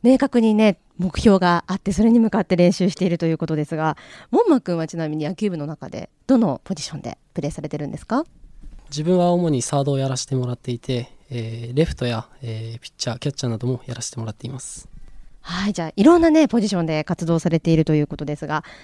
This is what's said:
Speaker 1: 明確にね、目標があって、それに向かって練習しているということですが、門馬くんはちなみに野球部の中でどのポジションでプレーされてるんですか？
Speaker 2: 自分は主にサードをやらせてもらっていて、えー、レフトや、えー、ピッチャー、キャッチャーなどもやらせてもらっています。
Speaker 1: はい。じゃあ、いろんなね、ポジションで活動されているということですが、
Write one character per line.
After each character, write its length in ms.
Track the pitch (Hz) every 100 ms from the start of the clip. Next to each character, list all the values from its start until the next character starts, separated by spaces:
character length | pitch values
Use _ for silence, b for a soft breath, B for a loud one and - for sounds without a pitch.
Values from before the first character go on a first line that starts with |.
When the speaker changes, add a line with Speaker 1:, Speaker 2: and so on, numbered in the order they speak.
Speaker 1:
明 120 | 233 262
確 240 | 277 240
に 140 | 220
ね、 240 | 214 214 - _ _
目 200 | 180 -
標 220 | 226 196
が 240 | 180 175 -
あ 80 |
っ 60 | 190
て、 100 | -
そ 140 | 160
れ 80 | 226
に 80 | 233
向 100 | 226
か 100 | -
っ 40 |
て 100 | 185
練 180 | 175 175
習 160 | 165 175
し 60 |
て 100 | -
い 60 | 185
る 80 | 170
と 80 | 165
い 60 |
う 60 | 160
こ 100 | 156
と 80 | 156
で 80 |
す 100 | 147
が、 220 | 160 156 147 B B B
門 140 | - 466
馬 140 | 277
く 120 | -
ん 20 | 170
は 100 | 160
ち 100 | 165
な 120 | 160
み 80 | 151
に 80 |
野 100 | 151
球 160 | 185 214
部 60 | 175
の 100 | 147
中 220 | 156 -
で 200 | - - _ -
ど 100 | 254
の 220 | 214 135
ポ 120 | -
ジ 100 | 196
シ 80 | -
ョ 60 | 156
ン 20 |
で 180 | - - _
プ 60 | -
レ 80 | 147
ー 20 |
さ 120 | -
れ 60 | 151
て 80 | -
る 120 | 147
ん 20 |
で 80 | 151
す 80 | -
か？ 180 | 240 330 _ - - - - -
Speaker 2:
自 120 | 143
分 160 | 156 180
は 140 | 175
主 180 | 175 175
に 120 | 139
サ 180 | - 143
ー 40 |
ド 60 | 139
を 80 | 139
や 100 | 135
ら 80 | 131
せ 120 | -
て 80 | 131
も 100 | 123
ら 60 |
っ 40 | 123
て 140 | -
い 80 | 120
て、 320 | - 127 120 - _
え 420 | 120 110 113 117
ー、 40 | 127
レ 80 |
フ 120 | 165 -
ト 100 | 123
や、 220 | 113 - -
え 320 | 123 110 113 117
ー、 40 |
ピ 100 | -
ッ 20 | _
チ 140 | -
ャ 40 |
ー、 40 | 113
キ 100 | -
ャ 40 |
ッ 20 |
チ 100 | -
ャ 40 | 123
ー 20 |
な 80 | 113
ど 80 | 123
も 160 | 127 -
や 100 | 123
ら 60 |
せ 100 | -
て 80 | -
も 60 | 113
ら 40 |
っ 40 | -
て 100 | 123
い 40 |
ま 100 | 131
す。 280 | - - - - b b b b
Speaker 1:
は 280 | - 175 196
い。 40 |
じ 80 | 190
ゃ 60 | 165
あ、 60 |
い 80 | -
ろ 160 | 220 349
ん 40 |
な 60 | 330
ね、 200 | 311 294
ポ 100 | 240
ジ 100 | 208
シ 80 | 190
ョ 60 |
ン 40 | 165
で 180 | 156
活 200 | 151 180
動 140 | 165 165
さ 100 | 170
れ 120 | 160
て 120 | 170
い 40 | 160
る 80 |
と 100 | 156
い 60 | 156
う 80 | 147
こ 80 | 151
と 80 |
で 100 | 147
す 140 | 147 147
が、 160 | 151 B B